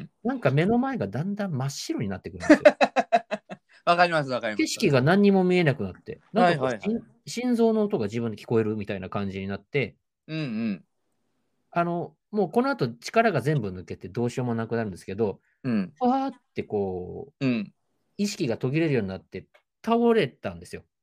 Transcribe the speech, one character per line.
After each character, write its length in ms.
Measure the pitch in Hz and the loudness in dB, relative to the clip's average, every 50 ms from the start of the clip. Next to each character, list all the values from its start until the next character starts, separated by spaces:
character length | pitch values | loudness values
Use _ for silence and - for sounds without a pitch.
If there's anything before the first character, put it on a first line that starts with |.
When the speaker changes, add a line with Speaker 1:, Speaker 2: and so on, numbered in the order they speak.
Speaker 1:
ん。 100 | - - _ _ - | -6 -10 _ _ -6
Speaker 2:
な 100 | 226 277 | -4 -4
ん 60 | 254 | 0
か 100 | - 135 | 0 0
目 160 | 127 143 165 | 2 2 2
の 120 | 196 226 240 | 2 2 2
前 180 | 254 269 269 | 0 -2 -2
が 100 | 208 110 | -4 -6
だ 160 | 98 98 123 165 | -6 -6 -6 -6
ん 120 | 196 202 | -4 -4
だ 120 | 202 208 | -4 -4
ん 60 | 196 160 | -4 -4
真 140 | 123 131 | -4 -4
っ 40 | 139 | -6
白 300 | 139 - - - 330 311 | -6 -8 -8 -8 -6 -6
に 80 | 123 98 | -4 -6
な 100 | 95 92 | -6 -8
っ 40 | - | -10
て 80 | 92 | -12
く 80 | 85 - | -12 -4
る 60 | - | 4
ん 40 | - | 6
で 80 | 302 | 6
す 60 | - - | 8 8
よ。 20 | |
Speaker 1:
<laughs> 1200 | 294 - - 269 254 - 262 - - - 226 - - 208 208 _ - 208 - _ _ _ - - | 6 6 6 0 0 2 0 -2 2 0 0 0 0 -10 -10 _ -12 -18 -18 _ _ _ -6 2
わ 120 | 170 175 | 2 4
か 100 | 175 180 | 4 4
り 60 | 175 170 | 4 4
ま 120 | 156 143 | 0 0
す、 60 | 135 | 0
わ 100 | 127 117 | -4 -4
か 80 | 113 113 | -2 -2
り 60 | 107 | -2
ま 20 | |
す。 60 | 101 311 | 0 -2
Speaker 2:
景 40 | |
色 240 | - - - - 175 | -2 -2 0 0 4
が 120 | 139 131 123 | 4 4 4
何 200 | 147 180 202 202 | 6 4 6 6
に 80 | 202 | 6
も 140 | 196 190 185 | 6 6 4
見 120 | 180 180 | 4 4
え 80 | 180 175 | 4 4
な 100 | 147 127 | 2 2
く 80 | - 104 | 0 -2
な 80 | 95 | -8
っ 20 | 90 - - | -8 -10 -14
て、 180 | - 113 - _ _ - | -14 -14 -14 _ _ 2
な 180 | 208 180 175 | 4 4 4
ん 40 | 170 | 4
か 40 | 147 | 2
こ 40 | 127 | 0
う、 20 | |
Speaker 1:
は 60 | 131 120 | -2 -2
い、 20 | |
は 40 | 104 | -2
い、 20 | |
は 0 | |
い。 0 | |
Speaker 2:
心-、 220 | - 196 226 233 - - _ _ - | -4 -4 -4 -4 -6 -10 _ _ -18
心 280 | 147 - 233 247 247 247 | -12 -10 -6 -2 -2 2
臓 180 | 220 233 226 220 | 4 4 4 4
の 100 | 220 208 | 2 0
音 160 | 202 208 165 | 0 0 -2
が 80 | 110 | -2
自 140 | 101 107 120 | -2 -4 -4
分 100 | 117 117 | -4 -4
で 60 | 107 | -6
聞 100 | 104 - | -8 -6
こ 140 | - 123 113 | 0 2 2
え 40 | 110 | 2
る 120 | 107 110 | 2 -2
み 100 | 110 98 | -4 -4
た 80 | - 104 | -6 -6
い 60 | 95 | -6
な 100 | 92 95 | -6 -6
感 200 | - 104 101 98 | -4 -4 -4 -4
じ 100 | 95 98 | -4 -6
に 60 | 95 | -6
な 120 | 98 101 98 | -6 -8 -8
っ 40 | - | -8
て、 340 | _ - 147 123 95 - _ _ _ _ _ _ | _ -2 -2 -2 -2 -6 _ _ _ _ _ _
Speaker 1:
う 80 | - 156 | -10 -8
ん、 40 | 160 | -6
う 40 | 156 | -6
ん。 420 | 135 110 107 117 110 101 87 - _ _ _ _ _ _ _ _ _ _ _ _ _ _ _ _ _ | -6 -4 -4 -4 -4 -4 -6 -10 _ _ _ _ _ _ _ _ _ _ _ _ _ _ _ _ _
Speaker 2:
あ 140 | - 175 170 | -2 -2 -2
の、 300 | 175 170 175 156 - - _ _ _ | -2 -2 -4 -6 -8 -12 _ _ _
も 160 | - 214 196 | -2 -2 -2
う 40 | 165 | 0
こ 120 | - 240 247 | 0 0 0
の 80 | 277 | 0
後 180 | 277 277 147 120 113 - | 0 -2 -2 -4 -4 -8
力 320 | - - - 226 233 226 180 | -12 -4 0 2 2 2 2
が 80 | 135 | 0
全 200 | 110 139 156 143 | 0 0 0 0
部 100 | 104 98 | 0 -4
抜 140 | 92 90 87 | -6 -8 -10
け 120 | - 95 | -12 -12
て 120 | - - 95 | -12 -12 -10
ど 160 | 90 120 117 | -4 -2 -2
う 60 | 120 | -2
し 60 | - - | -2 -4
よ 60 | 123 | -4
う 20 | |
も 80 | 123 117 | -2 -2
な 120 | 113 113 | -4 -4
く 100 | 113 117 | -4 -2
な 80 | 113 113 | -2 -2
る 40 | 107 | -4
ん 40 | 92 | -6
で 40 | |
す 80 | - - | -10 -10
け 100 | - 98 | -10 -4
ど、 260 | 101 113 101 92 - _ _ _ _ - | -2 -2 -2 -2 -4 _ _ _ _ -4
Speaker 1:
う 60 | - | -2
ん。 220 | - 104 95 87 - | 0 0 -2 -2 -4
Speaker 2:
ふ 80 | - 254 | -2 0
わ 240 | 240 254 269 269 269 | 2 2 2 0 -4
ー 0 | |
っ 40 | 247 - _ _ - | -8 -10 _ _ -10
て 80 | - 104 | -10 -8
こ 680 | - 107 104 98 95 92 90 90 90 87 90 82 - _ - | -4 -4 -4 -2 -2 -4 -6 -8 -10 -10 -12 -14 -14 _ -4
う、 60 | 139 | -2
Speaker 1:
う 20 | 131 | -2
ん。 240 | 123 113 101 - _ _ _ _ _ _ _ _ _ | -2 -2 -4 -8 _ _ _ _ _ _ _ _ _
Speaker 2:
意 120 | - 202 202 | -6 -4 -4
識 200 | - - 180 120 | -4 -4 -2 -2
が 80 | 110 | -2
途 140 | - - 127 | -2 -2 -2
切 100 | 135 160 | 0 2
れ 80 | 170 160 | 2 2
る 60 | 139 | 2
よ 60 | 120 | 0
う 20 | 101 | 0
に 60 | 95 | -2
な 100 | 95 92 | -6 -10
っ 20 | |
て 260 | - _ - 95 - _ _ _ _ _ _ _ - | -12 _ -14 -14 -14 _ _ _ _ _ _ _ -2
倒 120 | 220 233 233 233 233 226 | 0 2 4 4 4 4
れ 140 | 220 165 131 | 4 2 0
た 240 | - _ - 107 87 | -2 _ -10 -10 -10
ん 80 | 85 | -10
で 60 | 87 | -14
す 80 | - - | -14 -14
よ、 100 | 82 - _ _ _ | -16 -16 _ _ _